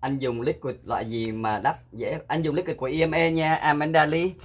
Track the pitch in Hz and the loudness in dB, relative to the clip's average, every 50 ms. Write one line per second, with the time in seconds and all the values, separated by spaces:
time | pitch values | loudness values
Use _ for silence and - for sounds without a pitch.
0 | - 131 139 135 131 127 117 117 117 139 - - - 131 123 - - - 117 92 | -4 -4 -2 -2 -2 -2 -2 -2 -2 -2 -2 -2 -4 -8 -8 -8 -6 -4 -4 -4
1 | - 113 113 113 113 113 110 113 113 110 107 101 101 143 - - - - - 113 | -2 -2 -4 -4 -2 -2 -4 -2 -2 -2 -2 0 0 0 -2 -2 -8 -16 -10 -6
2 | 113 104 151 160 - - 156 160 160 156 143 175 180 165 - - 127 131 147 160 | -6 -4 -4 -6 -6 -4 -2 -2 0 0 0 -2 -2 -4 -4 -4 -4 -2 0 0
3 | 160 160 156 165 165 165 160 165 156 156 160 - - 151 147 147 151 156 160 160 | 0 2 2 2 2 2 2 2 2 2 2 2 2 2 2 2 2 4 4 4
4 | 151 151 156 165 175 185 180 - - | 4 4 4 0 0 -2 -4 -6 -16